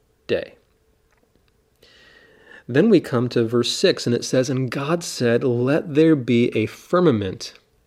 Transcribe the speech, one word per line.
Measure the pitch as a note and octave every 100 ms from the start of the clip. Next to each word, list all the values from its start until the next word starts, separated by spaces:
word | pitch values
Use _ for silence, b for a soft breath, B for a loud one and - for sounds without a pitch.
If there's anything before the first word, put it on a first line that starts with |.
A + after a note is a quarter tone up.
| _ _ -
day. | F#2 - - _ _ _ _ _ _ _ _ _ _ _ _ B B B B B B B B -
Then | B2+ A3
we | F#3
come | - A#2+ B2
to | -
verse | A2+ A#2+ A#2+
six, | - F#3 C#3+ -
and |
it | A#2
says, | - C3 C3
"And | C3 B2+
God | C#3 C#3+ E3+
said, | - - A#2+ A#2+
'Let | C3 A#2+ B2 D3+ F3+ C#3
there | D#3+
be | D3+ B2 A#2+ B2 A#2+
a | G#2+
firmament | - - F3+ E3+ A2+ G2 F2+ - - _ _